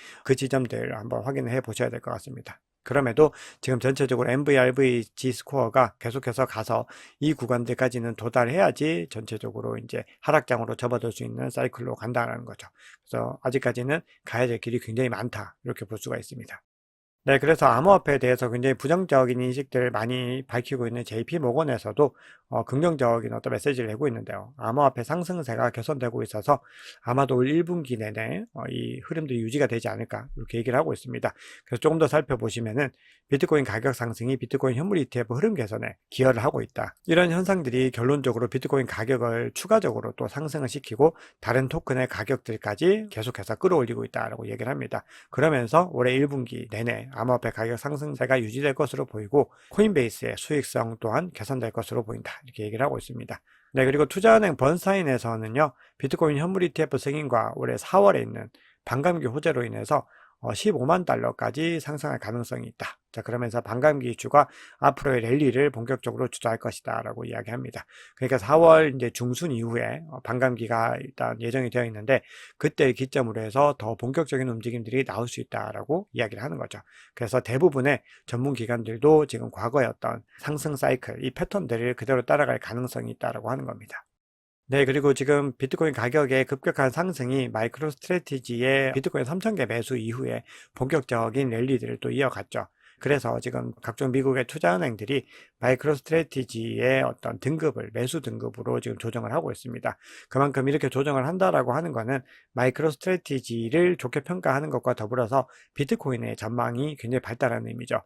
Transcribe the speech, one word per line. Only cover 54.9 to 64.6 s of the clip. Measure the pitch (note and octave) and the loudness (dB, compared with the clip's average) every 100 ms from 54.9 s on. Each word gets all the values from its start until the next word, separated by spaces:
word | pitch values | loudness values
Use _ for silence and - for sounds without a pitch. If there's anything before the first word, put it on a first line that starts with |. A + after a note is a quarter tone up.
| G3 D#3+ B2 A2+ A2+ A2 A#2+ D3+ - _ - | 2 2 0 0 -4 -2 2 2 0 _ -8
비트코인 | C#3 F3 D#3+ C#3+ | -4 2 2 2
현물 | E3+ F#3+ | 0 0
이티에프 | F3+ - D3+ C3+ | 0 0 -2 0
승인과 | C#3+ D3 D3 A#2 G#2+ - | -2 -4 0 0 0 -4
올해 | B2 A#2+ | -4 -4
사월에 | - F#3+ G3+ D#3 | 2 6 6 6
있는 | A2+ A2+ G#2+ _ _ _ - | 0 -8 -12 _ _ _ -4
반감기 | B2+ E3+ E3+ C3 | 0 2 2 -2
호재로 | C3+ D#3+ C3 A#2 | -2 0 0 -2
인해서, | G#2+ G#2+ D3 - _ _ _ | -6 0 0 -2 _ _ _
어, | A#2 | -6
십오만 | - G#3+ D#3+ B2+ F3+ | -2 0 2 2 2
달러까지 | E3+ A#2+ A#2 - A2+ A#2+ E3 E3 | 2 0 0 -2 -4 -2 -2 -2
상승할 | D3 D3 D3 C#3 | -6 -6 -4 -6
가능성이 | A2+ A#2+ A#2 B2 A#2 | -6 -6 -6 -8 -10
있다. | - - - _ | -12 -12 -12 _
자, | A2+ | -12
그러면서 | A2 A#2+ A#2+ A#2 | -6 -4 -2 -4
반감기 | - A#2 D3+ C#3+ B2 | -4 2 2 2 -4
이슈가 | A2+ C3+ D3 C#3+ - | -6 4 6 4 0